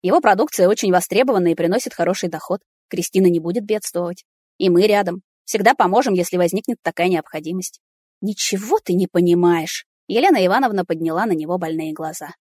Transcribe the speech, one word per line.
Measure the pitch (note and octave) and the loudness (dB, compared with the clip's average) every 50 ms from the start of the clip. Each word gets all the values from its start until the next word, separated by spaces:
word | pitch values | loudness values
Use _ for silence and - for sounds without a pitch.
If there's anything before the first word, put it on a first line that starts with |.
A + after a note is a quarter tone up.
Его | - F3+ B3 F4 | 0 2 2 4
продукция | - A#3 G3 F#3+ A#3 D4+ - - F#3 F#3 | 4 4 4 4 2 -2 2 2 4 4
очень | G#3+ - - G3 | 4 2 0 2
востребована | F3+ F3+ F3 - F3+ G3+ C4 B3+ A#3+ F#3+ F3+ E3+ | 2 2 0 0 0 0 2 2 2 2 2 0
и | D#3+ | 0
приносит | - E3+ E3+ F#3+ B3+ - B3 - | 0 0 0 0 0 -2 -6 -4
хороший | - E3+ E3 F#3+ - - F3 | -2 -2 -2 -2 -2 -4 -6
доход. | E3 D#3 - - F#3 G#3 _ _ _ _ _ _ | -6 -8 -6 -6 -6 -6 _ _ _ _ _ _
Кристина | - F3+ E3+ - - F#3+ F#3+ F3+ | -8 -6 -6 -2 0 4 4 4
не | F3 E3 | 4 2
будет | D#3+ E3+ F3+ A#3+ G3+ | -2 -2 -6 -6 -4
бедствовать. | G#3 G#3+ G#3+ - - - F3 F3 E3+ F3+ - _ _ _ _ _ _ _ _ | -4 -4 -4 -4 -6 -6 -6 -6 -6 -8 -12 _ _ _ _ _ _ _ _
И | F#3 F#3+ | 2 4
мы | F3 E3+ G3+ | 4 4 4
рядом. | G#3 G#3 G3+ G3+ G3 F3 F#3+ _ _ _ _ _ | 4 4 2 2 -2 -6 -8 _ _ _ _ _
Всегда | - - G#3+ G3+ A3 - | -6 -4 2 2 2 4
поможем, | - A3 F3+ F#3+ A#3 C#4 C4 | 4 2 2 2 2 2 2
если | F#3+ F3+ F3 - - | 0 0 0 -2 0
возникнет | F3+ F3+ E3+ F3 G3+ - - A#3 _ | 0 0 0 0 -4 -4 -6 -8 _
такая | _ E3+ - - E3+ F#3 | _ -8 -4 -2 0 0
необходимость». | F#3 D#3+ - - - D#3 D#3 D#3 F3 F#3 F3+ - _ _ _ _ _ _ _ _ _ _ | 0 -2 -4 -6 -12 -10 -8 -8 -8 -8 -8 -10 _ _ _ _ _ _ _ _ _ _
«Ничего | - G#3 G#3 - - - - F#3+ G#3 G#3+ E4+ G#4+ | -8 -6 -6 -4 -4 -4 -4 -4 -2 -2 -2 -2
ты | _ - | _ 0
не | F3 F3+ F#3 F3+ | 0 0 0 0
понимаешь». | _ F3 F3+ F3 E3+ F3 F3 F3 E3+ E3 D#3+ E3+ - - - _ _ _ _ | _ 0 2 4 4 4 4 2 2 2 -2 -6 -10 -12 -14 _ _ _ _
Елена | - F#3+ A3+ D4 G4 E4+ A3+ F#3 | -4 -2 0 2 4 4 4 2
Ивановна | F3+ G3 A#3+ C4+ A#3+ G3+ G3 F3+ | 2 2 2 0 0 -2 -2 -2
подняла | _ F3 D#3+ E3 E3 D#3+ F3 G#3+ | _ -4 -4 -2 -4 -2 -2 -2
на | A3+ | -2
него | F3+ D#3 D3+ D#3 F3 F#3 | -2 -4 -2 -4 -4 -4
больные | F3 D#3+ D#3+ D#3+ D#3+ D#3 | -4 -4 -6 -6 -6 -8
глаза. | D#3 D#3 D#3+ D#3 D3+ - D3+ D3 - _ | -8 -8 -10 -10 -10 -12 -16 -16 -18 _